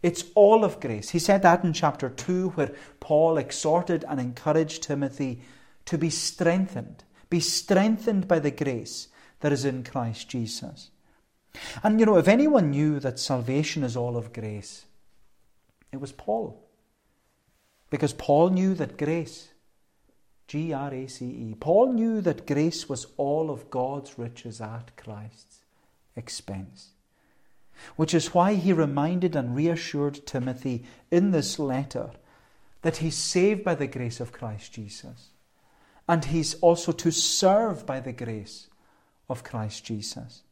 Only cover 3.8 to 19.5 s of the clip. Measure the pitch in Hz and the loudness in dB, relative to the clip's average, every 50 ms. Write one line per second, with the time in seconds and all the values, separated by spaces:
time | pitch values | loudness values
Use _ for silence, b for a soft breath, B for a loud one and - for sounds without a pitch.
3.8 | 175 - 175 160 - - 143 135 123 123 123 - - 156 151 160 160 156 - - | 2 0 -2 -2 -2 -4 -4 -4 -4 -6 -8 -4 -2 2 2 2 2 0 -4 -12
4.8 | - - 147 139 143 135 131 - 143 131 120 B B B B B B B B B | -6 -4 -2 -2 -2 -4 -4 -4 -6 -6 -6 B B B B B B B B B
5.8 | B - 175 156 151 165 156 - - - - - 180 170 170 190 190 185 - 123 | B -4 -2 0 0 0 -2 -2 -4 -6 -4 0 2 2 4 2 0 -2 -4 -10
6.8 | 104 - - - - _ b b b b 170 175 156 - - - - - 202 185 | -12 -12 -16 -20 -20 _ b b b b -2 0 0 0 -2 -4 0 4 4 4
7.8 | 196 220 220 220 - 233 214 190 180 190 180 160 147 147 143 - 147 139 127 113 | 6 4 2 2 0 0 0 0 2 2 2 2 2 0 -2 0 -2 -2 -2 -4
8.8 | - - - - - b b b b b b b - 147 143 127 127 139 131 127 | -6 -10 -12 -14 -14 b b b b b b b 0 0 0 2 0 -2 -2 -4
9.8 | 120 - - 131 120 117 107 - - - - 123 117 110 - - - - - - | -8 -6 -6 -4 -4 -4 -6 -8 -10 -8 -6 -4 -4 -4 -6 -10 -12 -14 -14 -18
10.8 | - - _ _ _ _ _ _ _ _ _ _ _ _ B B B B B B | -20 -20 _ _ _ _ _ _ _ _ _ _ _ _ B B B B B B
11.8 | - 214 214 220 226 214 208 175 160 185 208 247 294 311 302 247 175 147 139 143 | 0 2 6 6 6 8 8 8 8 8 6 6 6 6 6 6 4 4 2 2
12.8 | 151 151 151 139 135 135 120 - - - 139 127 120 117 131 143 151 151 - 156 | 2 2 0 0 -2 -4 -4 -4 -4 -2 -2 -2 0 0 0 0 0 0 -2 -2
13.8 | 139 123 117 123 120 123 120 120 110 113 - - 110 107 107 104 98 - - - | -4 -2 -2 -4 -4 -2 -4 -4 -6 -6 -12 -10 -10 -8 -10 -10 -12 -14 -18 -20
14.8 | - _ _ - _ _ _ - - _ _ _ _ _ _ _ _ _ _ _ | -20 _ _ -20 _ _ _ -20 -20 _ _ _ _ _ _ _ _ _ _ _
15.8 | _ _ - 135 143 131 - - - - 214 226 214 - - - _ _ _ _ | _ _ -12 -12 -12 -12 -12 -12 -4 -4 -4 -4 -4 -8 -10 -16 _ _ _ _
16.8 | _ _ _ _ _ _ _ _ _ _ _ _ _ _ _ _ _ _ _ _ | _ _ _ _ _ _ _ _ _ _ _ _ _ _ _ _ _ _ _ _
17.8 | _ _ - 120 151 143 - - - - 143 147 165 185 190 185 185 190 190 180 | _ _ -2 0 0 -2 -2 -4 0 2 4 6 6 4 4 2 2 2 0 0
18.8 | 156 - - - 151 147 160 170 160 - - - - - | -4 -6 -4 -4 -4 -2 -2 -2 -4 -8 -12 -20 -20 -20